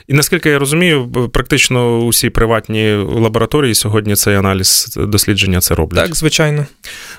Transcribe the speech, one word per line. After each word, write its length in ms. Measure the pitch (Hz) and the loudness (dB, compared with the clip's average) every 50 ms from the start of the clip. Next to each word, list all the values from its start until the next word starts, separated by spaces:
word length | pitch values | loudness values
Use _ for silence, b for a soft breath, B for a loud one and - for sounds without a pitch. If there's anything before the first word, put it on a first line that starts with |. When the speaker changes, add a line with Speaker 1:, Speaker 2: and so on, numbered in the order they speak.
| B | B
Speaker 1:
І 60 | B 135 | B 0
наскільки 360 | 151 139 - 185 170 - 156 | 0 2 2 -2 0 0 2
я 100 | 143 139 | 2 2
розумію, 460 | 139 135 151 165 180 175 156 139 120 | 0 0 0 0 2 2 2 0 0
б-, 240 | 123 120 127 120 117 | -2 -4 -4 -4 -2
практично 680 | - 123 127 - 156 131 - - 131 123 120 120 117 | -2 -2 0 0 0 0 2 2 2 0 2 2 0
усі 320 | 117 117 120 110 - - 117 | 0 0 0 0 0 0 0
приватні 640 | - - 113 113 113 107 - - 110 110 110 107 104 | 2 2 2 2 2 -2 -2 -2 -2 0 0 2 2
лабораторії 840 | 104 98 - - 113 113 110 110 113 113 - - 151 143 120 104 | 0 -2 -2 0 2 0 2 2 0 -2 0 0 0 0 2 0
сьогодні 400 | - - 104 104 110 104 107 101 | 0 -2 0 0 0 0 0 -2
цей 200 | - - 104 101 | 0 2 2 2
аналіз, 600 | 98 95 95 98 92 95 - - - - - - | 2 2 2 0 0 0 0 0 0 -2 -4 -4
дослідження 640 | - - 104 104 101 - - 104 92 92 95 90 87 | -4 -4 -2 0 0 0 0 0 0 0 0 0 0
це 140 | - - 87 | 0 0 0
роблять. 300 | - 80 78 85 85 - | 0 -2 -2 0 -2 -2
Speaker 2:
Так, 100 | - 156 | 0 -2
звичайно. 500 | - 160 151 - - 160 151 147 147 143 - _ _ B B B B B B B | -2 -2 0 0 2 0 0 0 -2 -4 -6 _ _ B B B B B B B